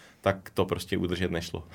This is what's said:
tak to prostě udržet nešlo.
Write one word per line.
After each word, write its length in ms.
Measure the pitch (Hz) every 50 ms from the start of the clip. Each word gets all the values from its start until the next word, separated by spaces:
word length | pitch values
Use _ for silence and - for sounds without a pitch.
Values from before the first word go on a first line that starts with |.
| - - - -
tak 300 | - 98 95 95 - - -
to 100 | - 92
prostě 320 | 92 - - - - 98 92
udržet 320 | 92 87 90 87 92 87
nešlo. 340 | 87 85 85 - - - - - -